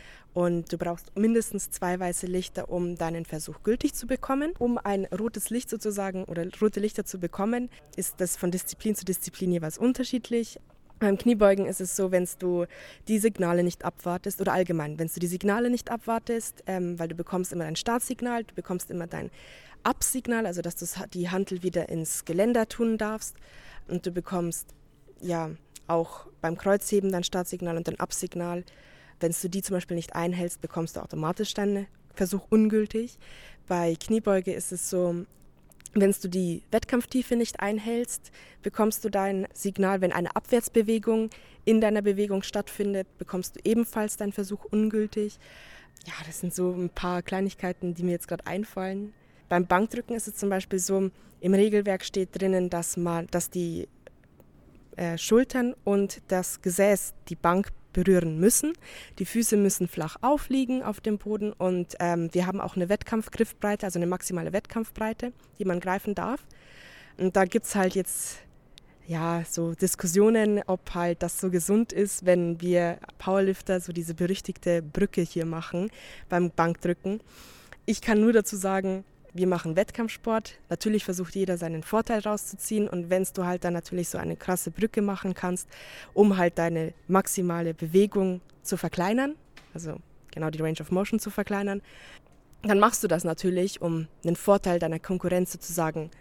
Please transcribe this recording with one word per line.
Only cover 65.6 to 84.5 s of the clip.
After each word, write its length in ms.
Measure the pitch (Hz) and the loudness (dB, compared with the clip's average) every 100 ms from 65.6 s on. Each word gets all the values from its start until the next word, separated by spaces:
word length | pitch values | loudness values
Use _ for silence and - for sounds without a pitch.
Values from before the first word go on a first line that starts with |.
| 190 | -2
man 160 | 175 | -2
greifen 340 | 185 190 - 196 | 0 -2 -2 -4
darf. 300 | 175 269 - - - - - - - - | -2 -4 -8 -20 -20 -20 -20 -20 -20 -2
Und 180 | 185 196 | 0 4
da 80 | |
gibt's 320 | 185 233 - 208 | 4 2 0 2
halt 200 | 185 190 | 2 2
jetzt, 420 | 180 - - - - - _ - - - - | -2 -4 -6 -10 -18 -20 _ -20 -20 -20 -6
ja, 380 | 165 165 170 165 | -2 0 -2 -2
so 240 | - 170 | -2 -2
Diskussionen, 880 | 165 185 - 180 175 214 226 214 208 - | 0 0 0 0 6 6 6 4 2 0
ob 260 | 185 - | -4 -2
halt 280 | 175 175 170 | -2 0 0
das 200 | 170 - | -2 -2
so 80 | 190 | 0
gesund 420 | 180 165 208 233 | 0 2 2 2
ist, 340 | 185 202 - 180 | 0 0 0 4
wenn 360 | 180 175 170 | 4 4 0
wir 360 | 175 175 170 170 - - | 2 4 2 -2 -12 -8
Powerlifter 640 | - 190 190 190 - 185 | 0 2 2 0 -2 -2
so 100 | 175 | -2
diese 220 | 170 165 | -6 -6
berüchtigte 680 | 165 175 196 - 185 175 170 | -2 0 0 -4 -4 0 0
Brücke 400 | 151 165 202 - | 0 0 0 2
hier 240 | 170 175 165 | 0 -2 -4
machen 460 | 165 165 175 202 - - - - | -4 -4 -4 -4 -6 -20 -18 -2
beim 200 | 175 175 | 2 2
Bankdrücken. 720 | - 165 170 175 175 185 214 - - - - - - - | 4 2 2 -2 -2 -2 -4 -6 -20 -20 -20 -20 -12 -2
Ich 160 | 220 | -2
kann 200 | - 214 | 4 6
nur 100 | 220 | 8
dazu 240 | 226 208 202 | 6 4 -2
sagen, 480 | 190 190 190 190 196 - - | 0 0 0 -4 -8 -20 -14
wir 140 | 175 180 | 0 2
machen 280 | 175 165 160 | 2 2 2
Wettkampfsport. 840 | 214 - 226 - - 220 - - - | 0 0 -4 -4 -2 -2 -2 -16 -6
Natürlich 360 | 170 214 214 - | -2 2 0 0
versucht 300 | 180 180 196 | -4 -4 -2
jeder, 220 | 185 175 | 0 0
seinen 260 | 165 160 | -2 -6
Vorteil 360 | 156 220 226 220 | 0 0 2 0
rauszuziehen. 720 | 208 208 - - - 214 208 | 0 -4 -4 -10 -4 0 0
Und 200 | 180 170 | -2 2
wenn's 240 | 185 190 | 2 2
du 120 | - 180 | -2 -2
halt 180 | 180 | 0
dann 100 | 175 | 0
natürlich 360 | 175 - 180 170 | -2 -4 -4 -4
so 80 | 170 | -4
eine 180 | 160 165 | -4 -6
krasse 360 | - | -2